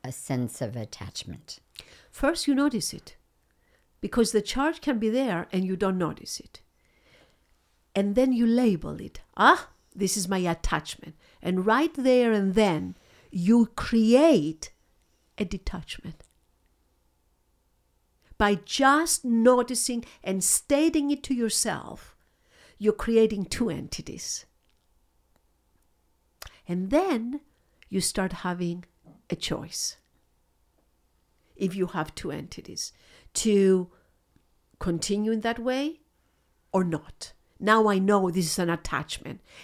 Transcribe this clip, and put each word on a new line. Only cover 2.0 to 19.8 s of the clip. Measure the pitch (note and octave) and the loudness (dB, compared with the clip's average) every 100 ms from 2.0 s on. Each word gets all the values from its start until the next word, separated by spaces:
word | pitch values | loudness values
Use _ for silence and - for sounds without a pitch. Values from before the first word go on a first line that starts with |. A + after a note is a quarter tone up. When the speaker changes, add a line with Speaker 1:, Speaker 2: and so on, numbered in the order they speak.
| _ | _
Speaker 2:
First, | - C4+ E4+ - | -4 -2 0 0
you | |
notice | C4+ C#4+ A3 - | 2 2 0 -6
it, | E3 - - _ _ _ _ _ _ _ _ | -10 -16 -20 _ _ _ _ _ _ _ _
because | G#3 A#3+ A3+ | -2 2 2
the | G#3+ | 2
charge | G#3 B3+ D4+ D#4+ | -2 -2 -2 -2
can | D4+ A#3 | -2 0
be | A3 | 0
there | B3 C4 E3+ F3+ | 0 0 -2 -4
and | F#3 | -4
you | F#3 F#3 | -2 -2
don't | G3 F#3 | -2 0
notice | E3 - - - | -4 -6 -12 -14
it. | - - _ _ _ _ _ _ _ _ _ _ _ _ _ | -14 -20 _ _ _ _ _ _ _ _ _ _ _ _ _
And | G3 G3+ | -4 0
then | G#3 C4 | 2 2
you | A#3+ A#3 | 4 4
label | A#3+ A#3+ E3 - - | 4 4 2 -4 -10
it. | - - - - | -12 -16 -10 4
"Ah, | A#3+ F#4 - _ _ | 6 6 0 _ _
this | G3 F#3+ G#3 | -4 -2 -2
is | F3+ | -2
my | F#3+ | -2
attachment." | F3 E3 - D3+ - - D#3 - _ _ | 0 -2 -2 -2 -6 -14 -18 -20 _ _
And | F3+ F#3 G3+ | -4 -2 2
right | B3 E4 | 2 0
there | C#4+ B3+ B3 A#3 | 0 2 4 4
and | G#3+ G3 | 2 2
then, | G3 G3+ D#3 F3+ - _ _ _ | 2 2 2 -6 -12 _ _ _
you | F3+ F3 A#3 A3+ - | 0 4 6 4 -2
create | - A3+ A3 B3 D#4+ A3 D3+ D#3 - _ _ _ _ _ _ - | 0 2 6 6 8 6 2 -6 -14 _ _ _ _ _ _ -10
a | |
detachment. | F#3+ F#3+ - F#3 - - G3 - - _ _ _ _ _ _ _ _ _ _ _ _ _ _ _ _ _ _ _ - - | -8 -6 -6 -8 -8 -14 -14 -18 -20 _ _ _ _ _ _ _ _ _ _ _ _ _ _ _ _ _ _ _ -10 0
By | G#3 G3+ | 2 0
just | - - C4+ D4 E4+ - | -2 2 4 4 2 -2
noticing | B3 A3+ A#3+ B3 A#3+ A#3+ | 0 4 6 6 2 -2